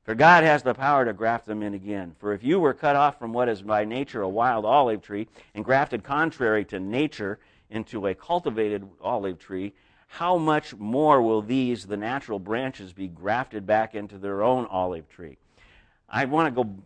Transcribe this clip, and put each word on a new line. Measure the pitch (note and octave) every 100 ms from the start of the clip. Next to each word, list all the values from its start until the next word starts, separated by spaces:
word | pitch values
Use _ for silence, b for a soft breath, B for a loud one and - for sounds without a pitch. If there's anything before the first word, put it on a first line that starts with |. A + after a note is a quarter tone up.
For | -
God | A2+ D3 F3
has | D#3+ D3
the | B2+
power | A#2+ C3+ C#3+
to | A#2+
graft | G2 A2+ A#2 -
them | G#2+
in | G#2
again. | G2+ F#2+ G#2 F2 E2
For | G#2
if | G2+
you | A#2+ F#3+
were | D#3+
cut | B2 D#3
off | C#3+ D3 -
from | A#2
what | A#2 B2
is | G#2+
by | G2+ G#2+
nature | G#2+ A#2+ C#3+ B2
a | F#2+
wild | G2+ A#2+ A#2
olive | G#2+ C#3 C3 G#2+
tree | - G#2 A2 b b
and | G2+
grafted | G#2+ C3 D3 A#2+
contrary | - C#3 D#3+ - A#2+ G#2+ F#2+
to | G2+
nature | F#2+ A#2+ D3+ - G2+ G#2+ b b b
into | G#2+ A2 A2+ G2
a |
cultivated | F#2 - F3 E3 A2 G#2+ G#2 G2 F2
olive | F#2+ A#2+ G2 E2+
tree, | - F#2+ G2 b b b b
how | - F3 F3+
much | D#3 D3+ -
more | G#2 G#2 B2+ D3+ C#3+
will | A2+ A2
these, | G#2 C3 B2+ A#2+ F#2+
the | G2+
natural | G#2+ C3+ - G#2
branches, | F#2 A2+ C3 B2+ F#2+
be | F#2 F#2+
grafted | E2 F#2 A2+ C3 A2 F#2+
back | G#2+ A2
into | A2 G2+ G2+
their | G2 G2
own | A2 B2+ A#2
olive | F#2+ F#2 E2+ D2+
tree? | - E2 C2 _ b b b b b b
I | A2
want | C3 D3 D#3+
to | A#2+
go | A#2 G2